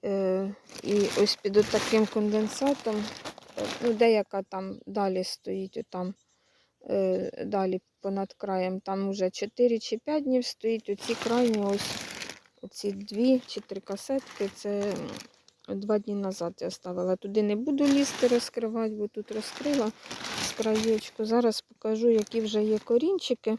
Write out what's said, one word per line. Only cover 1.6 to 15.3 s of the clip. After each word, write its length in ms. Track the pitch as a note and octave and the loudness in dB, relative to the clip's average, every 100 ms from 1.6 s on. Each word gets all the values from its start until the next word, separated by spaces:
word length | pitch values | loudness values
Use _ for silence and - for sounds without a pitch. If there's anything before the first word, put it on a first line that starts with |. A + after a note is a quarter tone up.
| G#3+ A3 - A3 G#3+ | 4 2 4 4 4
конденсатом, 880 | - G#3 G#3+ G#3+ - C#4 C#4+ - G#3+ G#3+ - - - - - | 2 2 2 0 0 0 2 0 -2 -4 -8 -14 -16 -14 -6
е, 80 | - - | -6 -2
ну, 120 | A#3+ | 0
деяка 500 | A3 A#3 A3 G3 G3 | 4 6 6 2 -4
там 360 | F#3+ F#3+ F#3+ F#3+ - | -6 -8 -8 -10 -8
далі 380 | G3 G3 F#3 | -2 0 0
стоїть, 540 | F#3 - - F#3+ F#3+ - | -4 -6 -8 -6 -6 -8
отам, 360 | - F#3 F3+ G3 _ _ _ _ _ _ - | -8 -6 -6 -8 _ _ _ _ _ _ -4
е, 560 | G3+ F#3+ F#3 F#3+ - - | 0 2 0 -2 -6 -4
далі 360 | G#3 F#3+ F#3 _ _ | 0 0 -2 _ _
понад 320 | G3 G3 G3 | -6 -4 -6
краєм, 460 | - G3+ F#3+ F#3 F#3 | -8 -4 -2 -2 -4
там 300 | - G3 G3 | -4 -4 -2
уже 200 | G3 F#3 | 0 -2
чотири 500 | - G#3 - B3 A3+ | -2 -8 2 2 2
чи 180 | - A3+ | -2 -6
п'ять 260 | - D4+ | -2 -2
днів 220 | C#4+ B3+ A#3+ | 2 0 0
стоїть. 440 | - A3 A3+ - | -4 -2 -4 -4
Оці 260 | G3+ - A#3 | -6 -4 -4
крайні, 420 | - A#3 B3 G#3+ | 0 2 2 2
ось, 380 | G3+ G3+ - - - - - - _ _ | 0 0 -2 -6 -8 -10 -12 -14 _ _
оці 300 | G3 - G#3 | -16 -8 -8
дві 500 | G3 G#3 G#3 B3 C4 - | -8 -8 2 4 4 2
чи 140 | - | -12
три 200 | - G3 | -10 -12
касетки, 680 | - G3 - C4+ - - G3 - | -8 -8 -4 -4 -4 -6 -6 -4
це, 260 | G#3 G3+ | -4 -2
м, 280 | G3+ G3+ G#3+ - - | -2 -4 -6 -10 -14